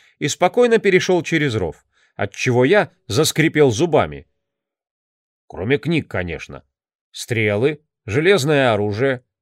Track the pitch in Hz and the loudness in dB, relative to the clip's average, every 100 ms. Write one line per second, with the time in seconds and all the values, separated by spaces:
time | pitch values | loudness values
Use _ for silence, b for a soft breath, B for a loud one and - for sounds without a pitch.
0 | b b 147 - - 240 240 226 208 180 | b b -6 -2 0 2 2 4 2 2
1 | - 180 - 165 147 110 85 - _ _ | 2 -2 0 -2 -2 -2 -4 -8 _ _
2 | _ - 104 - 127 123 131 208 226 _ | _ -8 -8 -4 0 2 4 2 0 _
3 | - 107 151 - 160 147 143 107 170 143 | -6 -2 0 0 0 4 2 2 0 0
4 | 85 71 - _ _ _ _ _ _ _ | 0 -6 -18 _ _ _ _ _ _ _
5 | _ _ _ _ _ - 101 143 151 165 | _ _ _ _ _ -8 -2 -2 0 -4
6 | - 95 90 78 - 65 _ _ _ _ | -4 -8 -6 -10 -12 -18 _ _ _ _
7 | _ - - 113 107 104 139 151 _ _ | _ -16 -6 -2 0 0 -2 -4 _ _
8 | - 117 170 196 139 143 127 104 104 104 | -4 0 2 2 2 2 2 0 -2 -2
9 | 135 123 _ _ | -2 -4 _ _